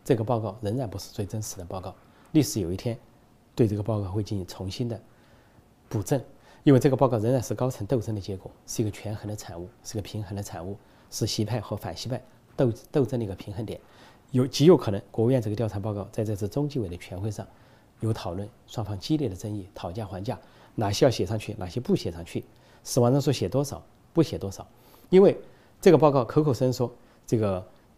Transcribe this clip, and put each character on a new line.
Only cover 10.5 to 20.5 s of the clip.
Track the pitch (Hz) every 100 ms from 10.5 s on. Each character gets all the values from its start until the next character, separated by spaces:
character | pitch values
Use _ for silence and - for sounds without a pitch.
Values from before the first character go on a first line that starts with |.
| 85
物， | 90 101 - - -
是 | - 110
习 | -
派 | 104 120
和 | - 101
反 | 92
习 | 87 113
派 | 127 - - _ -
斗-， | 127 110 -
斗 | 151
争 | 123 123
的 |
一 | 101
个 |
平 | 92 -
衡 | 98 98
点。 | - - - - - _
有， | 123 127
极 | - 156
有 | 156
可 | -
能 | 101 -
国 | -
务 | 113
院 | 131
这 | 107
个 | 107
调 | 110
查 | 101
报 | 107
告 | 101 98
在 | -
这 | 107 101
次 | 104
中 | 139 147
纪 | 139
委 | 92
的 | 87
全 | - 92
会 | 107
上 | 104 98 - - - _ _
有 | 113
讨 | 110 92
论， | 90 104 - -
双 | - 101
方 | 98
激 | - 156
烈 | 123
的 |
争 | 90 107
议， | 104 95
讨 | - 90
价 | 101 104
还 | 92
价， | 107 104 -